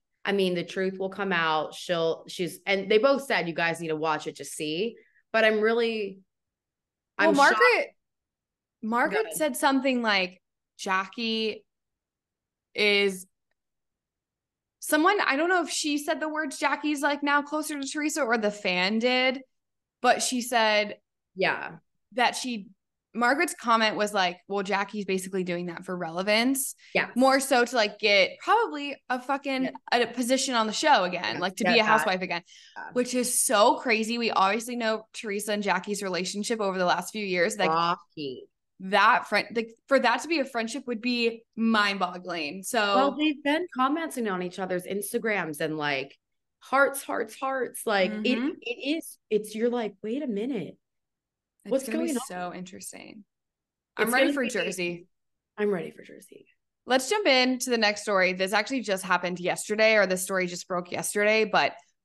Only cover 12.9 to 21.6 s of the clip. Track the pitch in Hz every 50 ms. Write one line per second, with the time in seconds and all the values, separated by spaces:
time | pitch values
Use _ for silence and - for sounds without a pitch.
12.9 | 202 202 202 196 190 185 - - _ _ _ _ _ _ _ _ _ _ _ _
13.9 | _ _ _ _ _ _ _ _ _ _ _ _ _ _ _ _ _ _ - -
14.9 | 302 302 320 381 415 392 - - 269 285 330 359 381 349 302 - - - - 294
15.9 | 285 294 285 339 320 262 311 311 302 302 311 269 - - 302 269 285 285 294 294
16.9 | 302 269 302 285 294 285 285 285 277 285 285 - 302 311 302 311 302 277 269 269
17.9 | - 302 294 311 302 311 269 220 233 226 208 208 202 - - 190 180 180 180 196
18.9 | 220 226 240 254 254 254 254 262 254 269 262 _ _ _ _ _ _ _ _ _
19.9 | _ _ - 247 - 247 - - 254 247 226 - 247 226 220 214 214 208 208 202
20.9 | - - _ _ _ _ _ _ _ 185 180 156 123 78